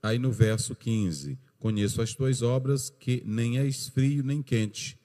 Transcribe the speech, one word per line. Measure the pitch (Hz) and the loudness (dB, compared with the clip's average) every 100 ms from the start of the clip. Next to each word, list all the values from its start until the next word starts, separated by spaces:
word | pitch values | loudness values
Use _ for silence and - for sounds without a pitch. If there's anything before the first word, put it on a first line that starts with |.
aí | 110 117 | 0 0
no | 127 | 0
verso | 107 110 110 - | 4 4 4 -4
quinze, | 123 - 113 98 76 71 65 _ _ | -6 -2 0 0 -2 -8 -12 _ _
"Conheço | 113 104 101 104 | -2 0 0 0
as | 113 | -4
tuas | - 135 127 | -2 -2 2
obras, | 120 127 131 139 - | 2 0 0 -2 -2
que | _ - 123 | _ -4 -2
nem | - 110 117 123 | -2 -2 0 2
és | 139 135 - | 0 -2 -4
frio | - 131 143 | 2 2 2
nem | 135 147 | 0 -2
quente. | 139 117 107 - - - | 0 0 0 -4 -12 -12